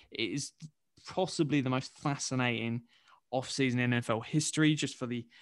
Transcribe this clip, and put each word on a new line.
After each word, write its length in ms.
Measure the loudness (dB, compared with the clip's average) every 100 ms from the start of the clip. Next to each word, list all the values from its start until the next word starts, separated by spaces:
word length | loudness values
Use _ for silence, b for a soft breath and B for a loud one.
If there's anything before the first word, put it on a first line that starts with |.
| b
It 200 | -4 -4
is 220 | -4 -6 -12 -20 _ _ _ -8
possibly 540 | -2 -2 0 2 2
the 100 | 2
most 260 | 0 -4 -6
fascinating 840 | -4 -4 -2 0 0 0 -2 -4 -8 b b b _
off-season 460 | -4 -2 0 2 4
in 120 | 2
N 60 | 2
F 120 | 0
L 100 | -2
history, 540 | 0 -2 0 4 4
just 220 | 4 0 -4
for 100 | -6
the 200 | -6 -8 b